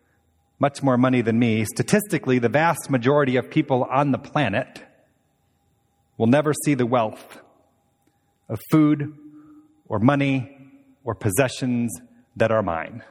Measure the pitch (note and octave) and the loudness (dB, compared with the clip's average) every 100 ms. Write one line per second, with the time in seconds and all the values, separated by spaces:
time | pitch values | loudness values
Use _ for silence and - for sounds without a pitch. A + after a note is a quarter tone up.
0 | _ _ _ _ _ - C#3 - C#3 B2 | _ _ _ _ _ -4 -4 -2 0 2
1 | B2+ B2+ A2+ A2+ A#2+ A2 G#2+ - A#2+ G#3 | 2 2 0 0 0 0 -2 -4 0 0
2 | G#3 D3+ - B2+ A#2 C#3 E3+ D#3 - C3+ | 0 -4 0 0 2 2 0 -2 -2 0
3 | A#2+ D3 C#3 B2+ A#2+ D#3 D3 B2+ B2+ B2+ | 2 2 2 0 -2 -2 0 0 0 0
4 | D3 B2+ - D3+ B2 G#2 - - - _ | 0 -2 -2 -2 -2 -2 -6 -12 -20 _
5 | _ _ _ _ _ _ _ _ _ _ | _ _ _ _ _ _ _ _ _ _
6 | _ - A#2 C#3 D3+ C#3+ - C#3 A#2+ B2 | _ -2 2 2 2 -2 -2 0 0 0
7 | A2 - - - - _ _ _ _ _ | -2 -6 -20 -20 -20 _ _ _ _ _
8 | _ _ _ _ - A2+ - D#3 D3+ D3 | _ _ _ _ -12 -12 0 2 4 2
9 | D3 - - - - - _ _ - G#2+ | -4 -12 -20 -20 -20 -20 _ _ -8 0
10 | A#2 C#3+ C#3 C3+ B2 - - - _ _ | 2 2 2 -2 -4 -14 -20 -20 _ _
11 | B2 G#2+ G#2+ F2+ C3 - B2+ A#2+ A#2+ - | -8 -4 -2 0 0 0 -4 -2 -2 -6
12 | - _ _ A#2 A2+ A2 F#2+ E2 D#2+ A#2 | -18 _ _ -2 0 2 0 -4 -8 -14
13 | - | -20